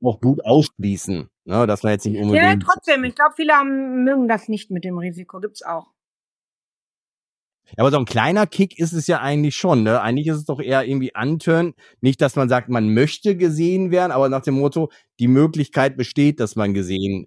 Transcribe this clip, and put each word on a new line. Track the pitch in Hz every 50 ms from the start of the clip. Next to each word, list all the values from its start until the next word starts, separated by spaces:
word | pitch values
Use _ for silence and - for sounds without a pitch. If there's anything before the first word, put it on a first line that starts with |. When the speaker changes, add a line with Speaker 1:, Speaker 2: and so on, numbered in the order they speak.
Speaker 1:
auch | 123 127 110 -
gut | - 127 143 151 -
ausschließen, | 110 127 151 147 - - - 98 101 98 87 - - 98 82 65 - _ _ _
ne? | - 92 110 120
Dass | 104 104 98
man | - 110
jetzt | 104 101 -
nicht | 107 104
Speaker 2:
Ja, | 104
Speaker 1:
unbedingt | 104 104 104 - 349 370 392 -
Speaker 2:
trotzdem. | - 349 370 381 - 339 294 262 254
Ich | 247 -
glaub, | - 294 302 -
viele | - 320 302 302
haben, | 285 277 277 269 269 269 262 254 254 254
mögen | 262 277 269 247 226
das | 226 208 - -
nicht | 214 202 - -
mit | 190 175 180
dem | 185 180 175
Risiko. | 175 180 165 170 185 - - 190
Gibt's | 190 208 202 -
auch. | - - 170 165 156 _ _ _ _ _ _ _ _ _ _ _ _ _ _ _ _ _ _ _ _ _ _ _ _ _ _ _ _ _ _ _ _ _ _ _ _ _ -
Speaker 1:
Ja, | - 117
aber | 139
so | 139 143
ein | 123
kleiner | - - 117 113 147 180 208 208
Kick | - - - 196 180 - -
ist | 165 165 170
es | 165 147 -
ja | 175 135
eigentlich | 120 139 147 147 147 147 -
schon, | - - 185 156 120
ne? | 107 107 113 123
Eigentlich | 101 113 120 139 151 160
ist | 156 151
es | 151
doch | - 143 127
eher | 143 117 135 135 127 117
irgendwie | 139 139 131 123 -
antören. | 104 113 139 160 160 - 170 165 165 175 175 - _ _ _ _ _
Nicht, | - 131 135 -
dass | 156 135 -
man | 143 135 120
sagt, | 127 123 110 117
man | 123 117 107 107 110
möchte | 113 139 151 - - - 214 196
gesehen | 175 180 170 151 151 165 175 185 190 190 180
werden, | 175 180 180 175
aber | 131 131 139 135
nach | 131 135
dem | 127 147 135
Motto, | 135 139 143 - 165 160 - - _ _ _ _ -
die | 117 123
Möglichkeit | 131 135 151 160 156 156 143 - - 143 135 139 131 131
besteht, | 123 - - 143 143 147 147 147
dass | 117 104 -
man | 113 104 101
gesehen | 98 101 95 87 95 95 98 98 98 92 -